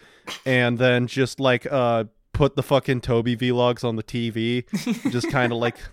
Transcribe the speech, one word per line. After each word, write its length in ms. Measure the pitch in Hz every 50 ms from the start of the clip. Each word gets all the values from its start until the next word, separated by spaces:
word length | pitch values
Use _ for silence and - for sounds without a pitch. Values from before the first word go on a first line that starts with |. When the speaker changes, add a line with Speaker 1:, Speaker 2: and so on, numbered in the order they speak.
| - - - _ _ - - - -
Speaker 1:
and 320 | 131 127 127 123 120 123 113
then 300 | 131 127 123 123 123 117
just, 320 | - 131 131 120 - -
like, 260 | 135 131 123 120 -
uh, 380 | - 143 135 123 120 117 113 110 104 - _ _ _
put 240 | - - 143 135 -
the 60 | -
fucking 400 | 123 - 147 131 - - 135 123
Toby 340 | - - 120 117 113 123 120
vlogs 480 | 110 127 123 123 123 123 123 120 117 -
on 120 | 120 113
the 80 | 110 107
T 260 | - - 120 117 117
V, 340 | 107 117 113 117 120 123 120 -
Speaker 2:
<laughs> 400 | - 180 - 247 233 233 - 277
Speaker 1:
just 220 | 123 123 123 339
kinda, 240 | - 135 123 120 120
like, 220 | 117 120 117 - - - -